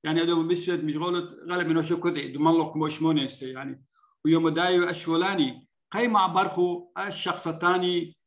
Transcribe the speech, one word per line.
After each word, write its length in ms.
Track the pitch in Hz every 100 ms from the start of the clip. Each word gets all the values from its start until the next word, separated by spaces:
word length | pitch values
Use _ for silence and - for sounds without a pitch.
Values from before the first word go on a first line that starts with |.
يعني، 180 | 156 165
أدو 260 | 165 170 165
بسويت 360 | 175 180 170
مشغولة 360 | 151 151 175 175 170 - 170
غلب 220 | 180 165
إنه 120 | 165
شو 180 | 156 170
كذي، 320 | 175 147 131
دو 80 | 139
مالوك 360 | 156 165 156 156
موش 260 | 156 151
مونيس، 400 | 160 151 131 -
يعني، 400 | 131 131 135 135 _ _ _ _
ويوم 240 | 151 165 165
دايو 360 | 160 180 180
أشولاني، 840 | 175 160 165 165 190 185 135 123 _ _ _
قي 180 | 202 240
مع 180 | 214 185
برخو 640 | 180 190 175 180 175 - - 196
الشخص 400 | - 185 170 165
الثاني 720 | 160 175 185 180 175 156 _